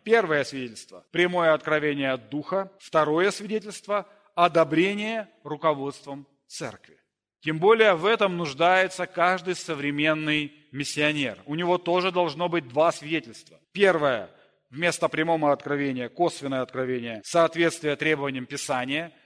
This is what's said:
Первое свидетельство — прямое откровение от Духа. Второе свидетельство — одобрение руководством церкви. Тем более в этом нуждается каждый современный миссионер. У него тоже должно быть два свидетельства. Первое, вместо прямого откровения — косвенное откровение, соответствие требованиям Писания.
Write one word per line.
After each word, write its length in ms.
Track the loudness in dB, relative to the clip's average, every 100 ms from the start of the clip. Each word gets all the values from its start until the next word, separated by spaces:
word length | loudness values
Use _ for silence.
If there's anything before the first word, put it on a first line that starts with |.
Первое 400 | 2 2 4 0
свидетельство — 600 | 0 -6 -10 -12 -20 -20 -6
прямое 420 | 0 0 2 2
откровение 560 | 2 2 0 0 0 -2
от 180 | -4 -4
Духа. 440 | -8 -4 -4 -4 -12
Второе 500 | -2 0 2 2 0
свидетельство — 800 | -2 -4 -6 -6 -12 -6 -4 -6 _ _
одобрение 920 | 2 4 4 4 4 2 0 -6 -6 -10 _
руководством 800 | -12 -2 0 0 -4 -8 -12 -14 -16 _ _
церкви. 520 | -12 -12 -12 _ _ _ _ _ _
Тем 200 | -6 2
более 340 | 6 8 6
в 100 | 4
этом 320 | 2 2 0 0
нуждается 680 | -4 2 4 4 2 -2 -8
каждый 480 | 0 2 2 -2
современный 1000 | -6 -6 -4 -4 0 0 0 0 -2 -4 -10 _
миссионер. 680 | -10 -8 -2 0 0 -4 -6 -8
У 80 |
него 240 | -4 0 0
тоже 320 | 0 0 0
должно 380 | 0 -2 -2 -2
быть 180 | -2 -2
два 240 | 2 2
свидетельства. 680 | 2 -4 -6 -6 -16 -20 _ _
Первое, 580 | 2 4 4 2 0 -6 -16 _ _ _
вместо 380 | -4 -2 0 -2
прямого 440 | 0 0 0 2
откровения — 560 | 0 -2 -4 -2 -4 -8
косвенное 540 | -2 -2 -2 -6 -4
откровение, 580 | -4 -4 -4 -4 -6 -10
соответствие 680 | -2 2 2 2 0 0 -4
требованиям 500 | -2 0 0 -2 -6
Писания. 680 | -8 -10 -4 -4 -4 -6 -8 -14